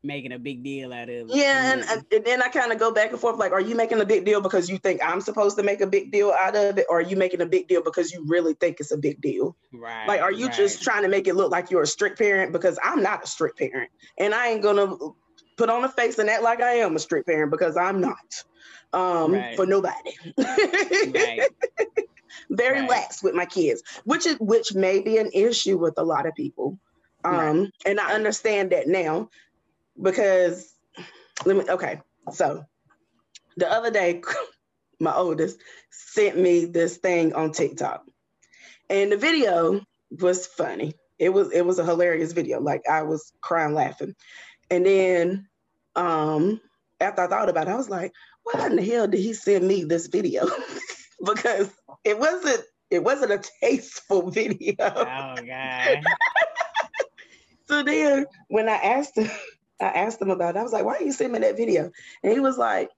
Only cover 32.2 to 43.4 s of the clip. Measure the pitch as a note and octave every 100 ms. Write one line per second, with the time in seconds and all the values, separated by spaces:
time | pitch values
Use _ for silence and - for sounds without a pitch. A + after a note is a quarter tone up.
32.2 | - - D#3+ C#3 D3+ _ _ _ _ _
33.2 | _ - _ - F3 A3 A#3 G#3+ F3 F3
34.2 | - - - _ _ _ _ _ D#3+ C#3+
35.2 | F3+ D#3+ D#3+ - - - _ - - -
36.2 | G3+ D#3+ F3+ F3 E3+ E3+ E3 E3+ F#3+ F3
37.2 | D#3+ D3 D#3+ D3+ D3+ C3+ - - - _
38.2 | _ _ _ _ - - _ G3 G3+ G3+
39.2 | D4 E4 A3+ F3 E3 G3+ G3+ _ _ E3
40.2 | F3+ F3+ - - D3 F#2 B2 - _ _
41.2 | E3 F#3+ F#3+ E3+ F3 F#3 E3 E3+ F3 E3
42.2 | D#3+ E3+ C3+ B2+ D3 C#3 - D#3 D#3 D#3
43.2 | - _